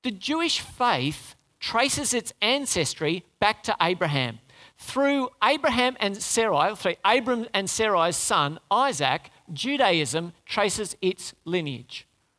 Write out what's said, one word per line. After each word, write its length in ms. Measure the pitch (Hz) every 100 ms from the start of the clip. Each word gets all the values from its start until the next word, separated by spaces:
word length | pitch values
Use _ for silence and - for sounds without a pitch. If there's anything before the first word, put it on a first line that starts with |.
the 80 | 247
Jewish 480 | 190 - 320 339 -
faith 760 | - - 247 156 135 156 - - _ _
traces 520 | - 226 269 294 285
its 200 | 240 - -
ancestry 840 | 214 277 269 180 147 - 156 180 - _
back 240 | 208 214
to 140 | - -
Abraham. 580 | 165 185 165 143 123 113 _ - - _
Through 520 | - 254 277 285 254 _
Abraham 540 | 214 294 294 240 247 254
and 200 | 202 196
Sarai, 540 | - - 226 151 170 214
through 200 | 185 175 196
Abram 420 | 247 247 240 233
and 160 | 196 190
Sarai's 480 | - 220 190 165 -
son, 420 | - 156 143 156 _
Isaac, 600 | 208 269 156 135 147 - - -
Judaism 800 | 151 247 285 226 170 139 151 170 - -
traces 520 | - 202 196 202 -
its 320 | 185 190 - - -
lineage. 600 | 180 151 123 123 - - _ _